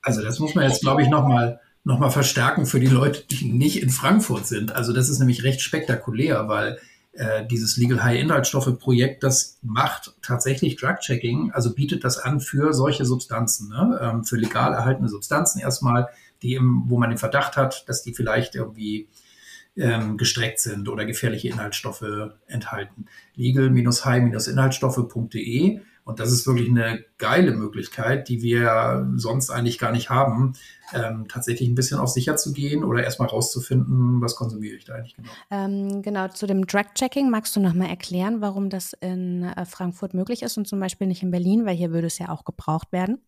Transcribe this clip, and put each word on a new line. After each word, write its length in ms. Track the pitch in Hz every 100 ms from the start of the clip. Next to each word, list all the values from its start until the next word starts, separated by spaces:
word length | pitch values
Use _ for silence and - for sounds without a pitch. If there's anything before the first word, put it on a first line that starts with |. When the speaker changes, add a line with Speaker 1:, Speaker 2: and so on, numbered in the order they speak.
Speaker 1:
Also 180 | - 107
das 160 | 107 123
muss 160 | 151
man 160 | 180 139
jetzt, 120 | 131
glaub 180 | 135 143
ich, 100 | 135
noch 180 | 151 135
mal, 320 | 123 117 - _ _
noch 140 | - 123
mal 140 | 139
verstärken 560 | 143 127 - 127 - 127
für 120 | 123
die 60 | 131
Leute, 380 | 123 110 -
die 280 | - 127 123
nicht 300 | 120 147 -
in 80 | 131
Frankfurt 560 | 127 143 208 - 110 -
sind. 260 | 107 107
Also 220 | - 117
das 160 | 120 123
ist 80 | 131
nämlich 260 | 131 120
recht 180 | 127 131
spektakulär, 880 | - 160 - 117 - 110 156 120 107
weil, 300 | 104 104 107 - _ _
äh, 300 | - 110 110 113
dieses 280 | 120 113 -
Legal 260 | 120 120
High 160 | 120 120
Inhaltsstoffe 580 | 147 143 131 139 131 127
Projekt, 460 | - 123 135 -
das 340 | 135 127 - _
macht 500 | 113 107 147 - - _
tatsächlich 540 | - 123 131 135 151 -
Drug-Checking, 760 | 135 185 - 127 117 127 220
also 200 | 135 120
bietet 300 | 113 143 -
das 160 | 127 127
an 200 | 127 143
für 320 | - 139 151
solche 340 | 139 139 123 123
Substanzen, 640 | 127 - 113 117 - 104
ne? 300 | 110 214 -
Ähm, 240 | 120 113
für 120 | 110 113
legal 380 | 110 120 139
erhaltene 360 | 147 120 135 120
Substanzen 500 | 104 - 147 165 190
erstmal, 500 | 135 127 131 120 123 - _ _
die 100 | 123
im, 300 | 131 127 123 123
wo 140 | 120
man 100 | 117
den 80 | 110
Verdacht 400 | 113 143 139 -
hat, 320 | 131 - -
dass 140 | 120
die 100 | -
vielleicht 400 | 120 120 117 120
irgendwie, 540 | 131 110 110 107 107 - _ _ _ - - _ -
ähm, 420 | 127 113 107 104
gestreckt 420 | 120 - 113 -
sind 280 | 117 101 101
oder 180 | 107 107
gefährliche 420 | 113 120 107 120
Inhaltsstoffe 580 | 120 104 - 117 101 107 104 107 - _
enthalten. 640 | 120 - 107 98 - 104 - _
Legal 380 | - 123 131 131
High 720 | 127 120 120 135 120 120 113 -
Inhaltsstoffe 600 | 131 131 131 135 131 117
Punkt 240 | 113 110
D 60 | 117
E. 420 | 110 123 180 220 - _ -
Und 140 | 113
das 140 | 113
ist 120 | 123 -
wirklich 220 | 123 117
eine 380 | 120 113 113 - _
geile 360 | 110 147 175
Möglichkeit, 760 | 113 104 98 - - 113 139 131
die 140 | 120
wir 680 | 117 120 117 113 120 127 131 127
sonst 340 | 117 127 131
eigentlich 300 | 123 120 117
gar 140 | 113
nicht 160 | 120 -
haben, 420 | 127 135 113 135 131 - - -
ähm, 360 | 123 113 113 110
tatsächlich 400 | - 120 120 123
ein 60 | 120
bisschen 220 | 131 139
auf 120 | 135
sicher 260 | 127 127 151
zu 160 | -
gehen 320 | 139 143 147
oder 220 | 131 120 123
erstmal 240 | - 123
rauszufinden, 920 | 110 120 127 - 127 127 127 123 123
was 140 | 117 -
konsumiere 400 | 117 107 107 -
ich 80 |
da 120 | - 110
eigentlich 200 | 117 -
genau. 140 | 113 - -
Speaker 2:
Ähm, 520 | 202 196 196 196 196
genau, 260 | 196 202 190
zu 180 | - 202
dem 220 | 196 185
Drug-Checking, 600 | 202 208 - 254 277 277
magst 260 | 220 220 208
du 60 |
noch 120 | 190
mal 140 | 175 185
erklären, 540 | 175 - 180 190 226
warum 280 | 208 196 196
das 220 | 190 - -
in, 440 | 185 185 180 180
äh, 220 | 180 - 175
Frankfurt 480 | - 180 175 196
möglich 300 | 180 196 240
ist 140 | 233 -
und 100 | 202
zum 140 | 196
Beispiel 260 | 190 - 190
nicht 160 | 180
in 80 | 185
Berlin, 340 | 175 180 214 220
weil 120 | 175
hier 160 | 175
würde 140 | 165 165
es 120 | -
ja 80 | 175
auch 160 | 156
gebraucht 480 | - - - 160 -
werden? 280 | 180 185 254